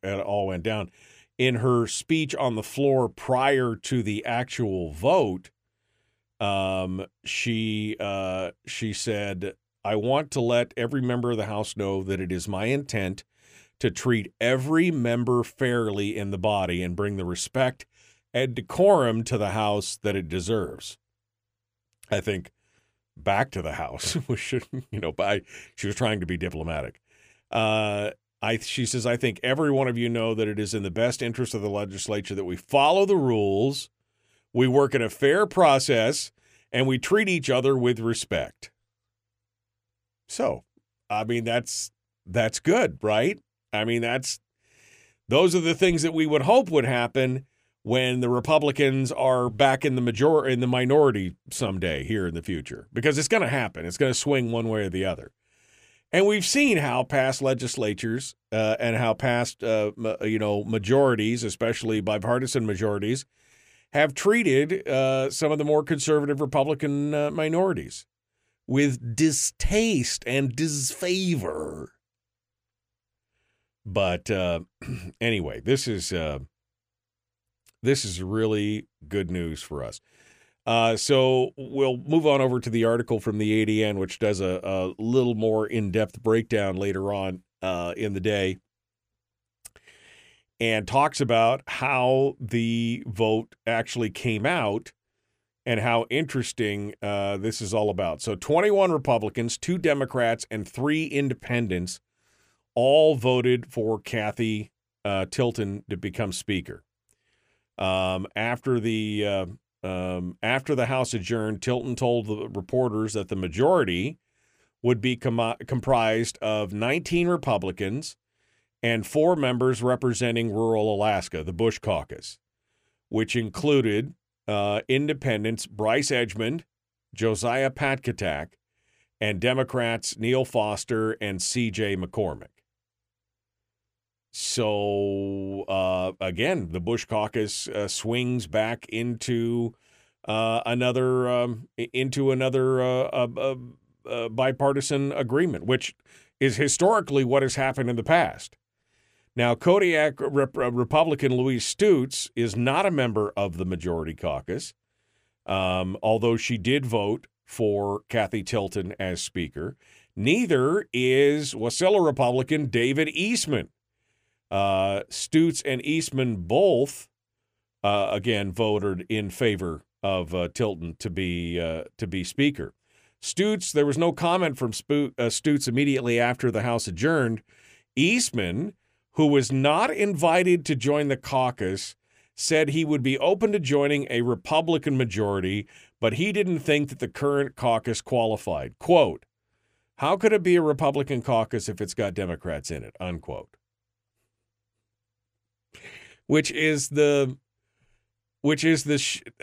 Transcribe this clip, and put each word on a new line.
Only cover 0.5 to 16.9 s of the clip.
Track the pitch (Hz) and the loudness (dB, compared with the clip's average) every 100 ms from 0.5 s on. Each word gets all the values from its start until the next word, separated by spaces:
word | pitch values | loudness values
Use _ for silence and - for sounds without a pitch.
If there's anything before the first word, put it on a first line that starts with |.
| 92 | -4
down. | 110 107 92 _ - _ _ - | -4 -4 -6 _ -20 _ _ -2
In | 127 120 | 0 2
her | 123 120 113 | 2 2 2
speech | - - 160 151 | -4 -2 0 0
on | - 131 110 | -2 -2 -2
the | |
floor | - - 139 131 117 | -6 0 2 4 2
prior | - - 127 135 139 123 113 | -2 -2 2 4 2 2 -4
to | - 127 | -2 -2
the | 104 104 - | 0 -4 -2
actual | 120 131 - 110 92 82 | -4 -4 -4 -2 -2 -4
vote, | 76 117 175 113 92 - _ _ _ _ _ _ _ _ - | -2 2 4 2 -2 -10 _ _ _ _ _ _ _ _ -4
um, | 101 98 95 95 92 95 98 _ | -2 0 0 -2 -4 -6 -10 _
she, | - - 120 110 110 107 107 107 | -10 -6 -2 -2 -2 -4 -6 -6
uh, | 101 98 95 92 90 - - | -6 -4 -4 -4 -6 -10 -14
she | - 110 | -8 -6
said, | 98 - 104 101 95 104 - _ _ | -6 -4 -4 -4 -6 -8 -10 _ _
"I | 98 107 | -4 -2
want | 113 139 147 | 0 0 -2
to | 135 | -2
let | 120 120 120 - | 2 2 0 -2
every | 120 143 | -4 -2
member | 123 123 120 | -2 0 0
of | 113 | -2
the | 104 | -2
House | 104 104 104 | -4 -6 -4
know | 98 98 | -2 -2
that | 95 95 | -2 -4
it | 90 | -2
is | 90 92 | -6 -4
my | 95 113 | -4 -2
intent | 139 139 110 95 95 - _ _ - _ - | -2 -2 -4 -4 -6 -14 _ _ -20 _ -4
to | - | -4
treat | 87 127 113 98 - | -2 0 0 0 -2
every | 117 131 135 160 175 | 0 0 2 2 4
member | 156 120 120 120 123 | 2 0 0 2 0
fairly | 113 - 127 120 110 101 101 107 | 0 -2 0 0 0 0 -2 -4
in | 101 | -6
the | 98 | -2
body | 107 101 90 87 | 0 0 0 -2
and | 87 | -4